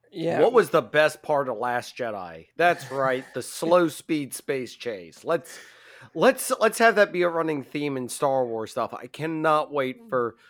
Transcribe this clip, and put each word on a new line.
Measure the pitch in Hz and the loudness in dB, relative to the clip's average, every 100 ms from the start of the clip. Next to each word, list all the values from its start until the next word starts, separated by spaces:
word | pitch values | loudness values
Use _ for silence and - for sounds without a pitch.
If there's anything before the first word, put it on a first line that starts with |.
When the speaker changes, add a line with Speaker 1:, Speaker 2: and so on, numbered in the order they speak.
| _ | _
Speaker 1:
Yeah. | - 165 160 | -6 -2 2
Speaker 2:
What | 185 | 4
was | 254 170 | 4 4
the | 165 | 2
best | 113 147 151 - | 2 2 2 0
part | - 147 135 | -2 0 0
of | 107 | -2
Last | 123 120 113 - | -2 -2 -4 -8
Jedi? | 120 104 87 82 82 - | -8 -8 -10 -14 -10 0
That's | 170 160 131 | 2 2 -2
Speaker 1:
<laughs> | |
Speaker 2:
right, | 135 135 131 131 | -2 0 0 -4
the | 131 | -10
slow | - - 165 180 165 | -10 -4 4 4 4
speed | - - 156 139 | 0 -4 -4 -4
space | - - 139 117 - | -8 -6 -6 -6 -10
chase. | 120 101 85 - | -10 -10 -12 -6
Let's, | 123 165 - - - - - - - 165 | 0 0 -2 -20 -20 -20 -20 -20 -10 2
let's, | 208 254 - 262 | 2 2 -2 0
let's | 220 - | 0 4
have | 233 208 | 4 6
that | 202 | 4
be | 175 | 2
a | 175 | 0
running | 165 160 151 | 0 -2 -2
theme | 123 151 147 135 | -4 -6 -4 -4
in | 123 | -6
Star | - 143 135 123 | -2 0 2 0
Wars | 113 107 | -4 -6
stuff. | - 113 | -6 -6
I | - 127 | -6 -14
cannot | - 156 160 160 151 135 | -10 -6 -2 2 2 0
wait | 143 131 123 | -2 -4 -6
Speaker 1:
Mm. | 117 | -6
Speaker 2:
for, | 131 120 - _ | -2 -2 -6 _